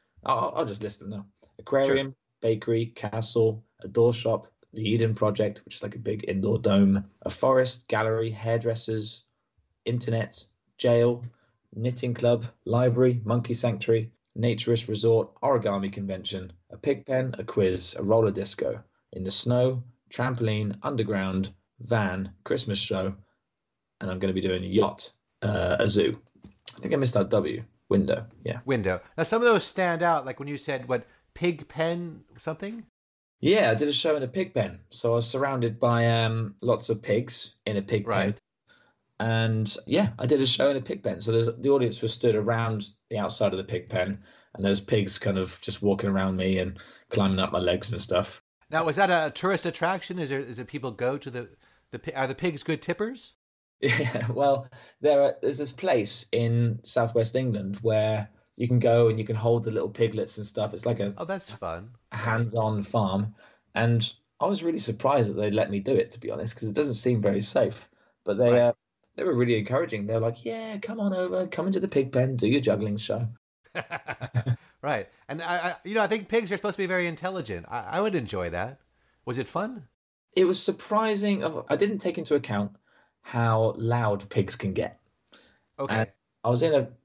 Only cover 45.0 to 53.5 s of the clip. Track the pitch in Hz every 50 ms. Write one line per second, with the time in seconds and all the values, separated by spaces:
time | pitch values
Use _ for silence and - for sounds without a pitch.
45 | 98 95 - - - 104 98 95 92 90 - - - - 104 - 101 101 95 98
46 | - 101 98 95 95 95 95 92 92 95 95 95 90 92 87 - - - - -
47 | _ _ - 101 98 95 95 95 92 - - 87 90 87 90 92 - 104 113 -
48 | - - 90 90 95 - - - _ _ _ _ _ _ 151 160 165 160 143 180
49 | 196 190 180 170 156 147 - - - 185 196 175 - 175 160 - 170 170 190 180
50 | - - 180 180 160 131 139 135 139 117 120 113 123 - - 147 123 127 110 -
51 | 120 127 139 143 - 135 120 123 120 101 - _ _ _ _ _ _ _ - 120
52 | - - 156 135 131 127 135 - 160 180 156 139 - - 156 151 - - 175 -
53 | 214 226 269 240 - - _ _ _ _